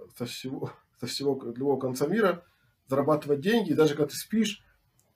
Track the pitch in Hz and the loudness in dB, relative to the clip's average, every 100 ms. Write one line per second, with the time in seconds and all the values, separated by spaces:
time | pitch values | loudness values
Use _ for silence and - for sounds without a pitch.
0 | - - 120 - 131 135 131 - _ _ | -12 -10 -10 -8 -10 -8 -10 -12 _ _
1 | 120 - 139 131 120 120 139 131 131 127 | -8 -4 -2 -2 -4 -2 0 0 0 -2
2 | 147 214 196 175 - _ _ _ - 135 | 0 2 2 0 -8 _ _ _ -4 0
3 | 139 147 143 143 175 233 180 151 156 147 | 2 0 0 0 2 2 4 4 4 2
4 | 143 - - 220 208 - _ _ _ _ | -2 -4 -2 0 0 -2 _ _ _ _
5 | _ | _